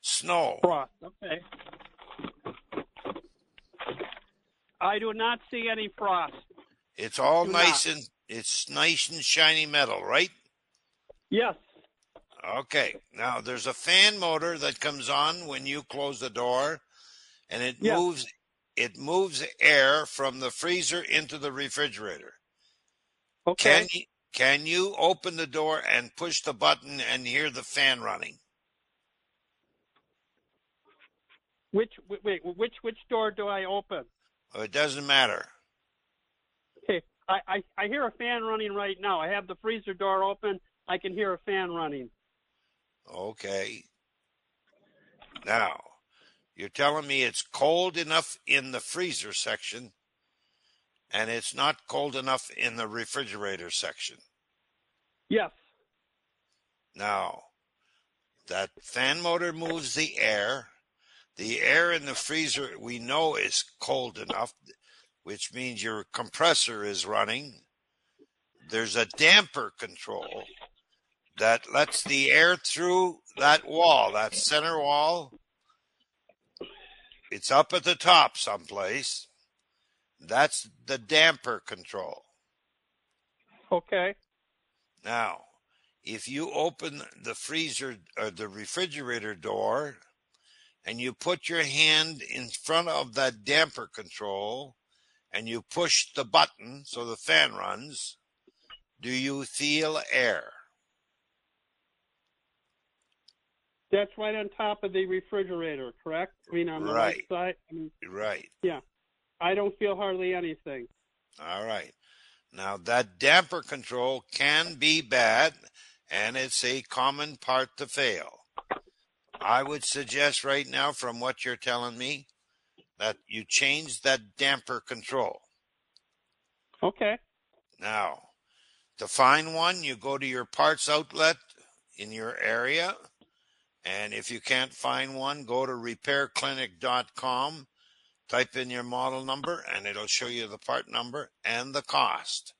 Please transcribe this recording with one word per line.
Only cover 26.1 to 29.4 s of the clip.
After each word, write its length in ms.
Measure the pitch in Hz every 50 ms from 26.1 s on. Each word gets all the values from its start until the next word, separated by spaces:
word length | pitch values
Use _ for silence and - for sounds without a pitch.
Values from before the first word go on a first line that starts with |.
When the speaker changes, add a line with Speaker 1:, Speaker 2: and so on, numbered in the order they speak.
| _
Speaker 1:
push 240 | - 165 175 156 - -
the 120 | - 135
button 460 | 107 147 151 151 - - 139 143 139
and 260 | 123 113 120 127 127
hear 240 | 123 120 139 151 151
the 120 | 131 127 123
fan 380 | - - 143 143 135 131 120
running? 380 | 117 107 101 87 - - - _ _ _ _ _ _ _ _ _ _ _ _ _ _ _ _ _ _ _ _ _